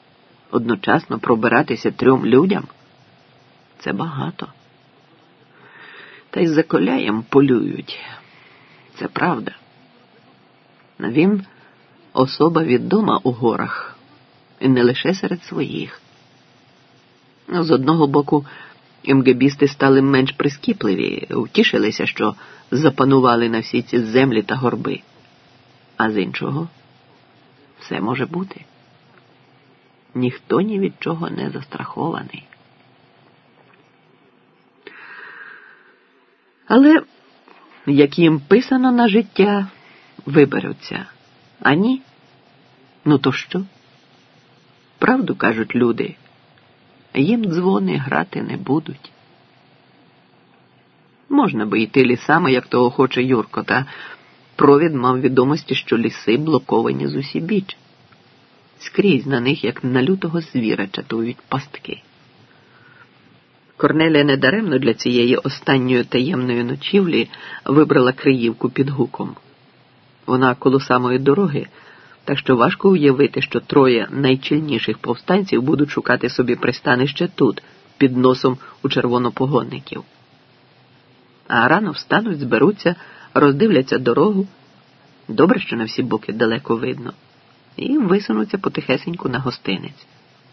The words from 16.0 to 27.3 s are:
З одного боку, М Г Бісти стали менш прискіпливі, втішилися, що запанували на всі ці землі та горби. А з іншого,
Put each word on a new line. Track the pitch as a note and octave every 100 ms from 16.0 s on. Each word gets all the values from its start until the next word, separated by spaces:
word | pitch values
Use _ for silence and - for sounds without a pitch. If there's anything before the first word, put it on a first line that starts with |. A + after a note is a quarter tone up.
| _ _ _ _ _ _ _ _ _ _ _ _ _ _ -
З | F3 E3
одного | D3+ C3 E3 C#3+
боку, | C#3+ C#3 D3+ C#3 - - - _ _ -
М | C3+
Г | B2+
Бісти | B2 C#3 C#3 C#3+
стали | - C#3 C3+
менш | C3+ C3+ C3
прискіпливі, | - C#3+ C#3 - A3 G#2+ F#2 G1+ - -
втішилися, | - G#2+ - - G#2+ G#2 - G#2+
що | - G#2+ - - - -
запанували | B2+ D#3 D3 C3+ C3+ B2+ A#2 A#2
на | A2+
всі | A2+ B2
ці | A#2+ B2
землі | A2 A#2+ C3+ A2
та | G2+
горби. | B2+ B2 G#2+ - - _ _ _ _ _ _ _ _ _ -
А | A2+
з | G#2+
іншого, | - B2+ - C#3 E3+ _ _ _ _ _ _